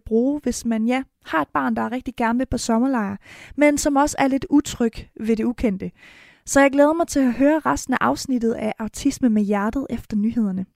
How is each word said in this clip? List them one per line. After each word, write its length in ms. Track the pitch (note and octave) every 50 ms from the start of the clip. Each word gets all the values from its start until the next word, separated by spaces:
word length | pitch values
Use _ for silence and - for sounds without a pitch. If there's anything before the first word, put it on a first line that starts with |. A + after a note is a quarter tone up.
| -
bruge, 340 | - A3 A3+ B3 C4+ D4 D4 -
hvis 220 | B3+ A#3 - -
man, 200 | A#3 A3+ A3 A3
ja, 180 | A#3 B3 C4 C4 - _ _ _
har 160 | - - D#4+
et 80 | C#4+ - -
barn, 220 | D4 C4+ B3 A3+
der 60 | A#3
er 100 | A3 A3
rigtig 240 | A#3 B3+ - C4 A#3
gerne 240 | - A#3 A3+ A#3 B3
vil 80 | C4 -
på 60 | -
sommerlejr, 600 | A#3 - - A3+ A3+ B3 C4+ C4+ A#3 G#3 G3 G3+ - - - - - - - -
men 220 | - D4 D4 D4
som 180 | C#4 - D#4 C#4+
også 200 | C4+ D4 D4 - -
er 80 | B3
lidt 180 | C4+ C4 C4 - -
utryg 440 | C#4 D4 - - - - A#3+ A3+ - - - - _ -
ved 160 | A3 G#3+ A3+
det 80 | G#3+ A3
ukendte. 480 | A#3+ B3 - - A3 F#3+ F#3+ F#3 F3 - _ - - - - - - _ _ _
Så 160 | - - C#4
jeg 100 | C#4 C#4
glæder 220 | C4 C#4+ C#4+ D4+ D#4+
mig 140 | E4+ E4+
til 120 | - - C#4+
at 140 | C4+ B3 A3+
høre 260 | B3 C4+ C#4+ D#4 D#4
resten 340 | - B3+ C#4 - - - B3+
af 40 | -
afsnittet 520 | - A#3+ C#4+ - - - C4 A#3+ A#3 A3+ -
af 200 | - G#3+ G#3+ - -
Autisme 500 | A3 G#3+ - - - C#4 - - C4+ A#3+
med 120 | G#3+ G#3+
Hjertet 460 | G#3 G3 G#3 G3+ G3 A3 - C#4 C4 -
efter 280 | A#3+ A#3 - - A3
nyhederne. 480 | G3+ G#3 A3+ A#3 B3 G#3+ G3 F#3 F#3+ F#3+ - _